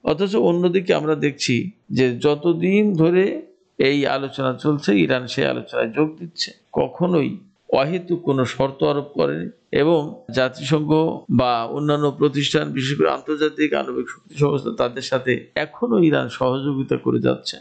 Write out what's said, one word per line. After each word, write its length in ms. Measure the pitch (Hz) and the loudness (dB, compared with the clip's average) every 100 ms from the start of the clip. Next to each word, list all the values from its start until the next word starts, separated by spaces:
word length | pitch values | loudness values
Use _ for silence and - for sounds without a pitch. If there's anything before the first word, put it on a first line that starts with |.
অথচ 300 | - 156 196 220 185 | 0 0 0 2 2
অন্যদিকে 420 | 175 175 180 180 165 | 4 2 0 2 0
আমরা 160 | 151 151 | 2 0
দেখছি 400 | 147 139 - 120 185 - _ | 0 -2 0 0 -2 -10 _
যে 140 | 110 127 120 147 | 0 2 2 0
যতদিন 580 | 147 170 165 180 196 214 175 | 2 0 0 2 4 2 4
ধরে 220 | 160 180 196 311 - _ _ _ | 4 4 2 -2 -10 _ _ _
এই 200 | 135 143 139 135 | 2 2 0 -2
আলোচনা 360 | 139 135 131 123 | -4 -4 -4 -2
চলছে, 280 | 151 147 143 202 | -2 0 2 2
ইরান 200 | 156 127 123 | 2 0 -2
সেই 140 | - 139 | -2 -2
আলোচনায় 380 | 127 - 123 117 123 | -2 -4 -4 -2 0
যোগ 100 | 156 156 | -2 -2
দিচ্ছে, 300 | 175 - - - _ 156 | -14 -8 -10 -10 _ -4
কখনোই 520 | 135 - 180 170 127 - - _ _ | -4 -2 0 2 0 -4 -14 _ _
অহেতুক 500 | 131 139 180 180 170 - | 0 0 -2 -4 -4 0
কোনো 160 | 135 123 | 0 0
শর্ত 260 | - 135 135 151 | 0 -4 0 0
আরোপ 160 | 143 143 - | 0 -4 -2
করেনি 300 | 147 151 180 - _ 139 | -2 -2 -8 -12 _ 0
এবং 200 | 147 170 151 - - 113 | 2 2 0 -10 -6 -2
জাতিসংঘ 540 | 127 - 139 156 151 156 160 - - 127 | -2 -2 -2 0 2 2 2 -2 0 2
বা 120 | 127 117 117 143 | 2 2 -2 -4
অন্যান্য 300 | 147 147 147 139 | 0 2 0 2
প্রতিষ্ঠান, 460 | 147 139 139 160 147 135 | 0 2 0 -2 -2 -4
বিশেষ 180 | 131 143 | -4 0
করে 140 | 156 135 | 0 0
আন্তর্জাতিক 520 | 139 151 151 147 151 | -4 -2 -2 0 0
আণবিক 340 | 143 135 127 127 | 0 -2 -6 -8
শক্তি 220 | - _ 139 | -10 _ 0
সংস্থা, 280 | 143 143 117 113 | 0 0 -4 -2
তাদের 240 | 123 123 127 | -2 -2 -4
সাথে 200 | 131 127 120 - - 151 | -4 0 -2 -4 -6 -6
এখনো 300 | - 240 220 165 | -6 0 4 4
ইরান 200 | 139 123 - | 4 -2 -2
সহযোগিতা 560 | 127 131 139 135 135 131 123 | -2 0 -2 -4 -2 -2 0
করে 140 | 123 127 | 0 0
যাচ্ছে 300 | 127 - 131 | -2 -6 -14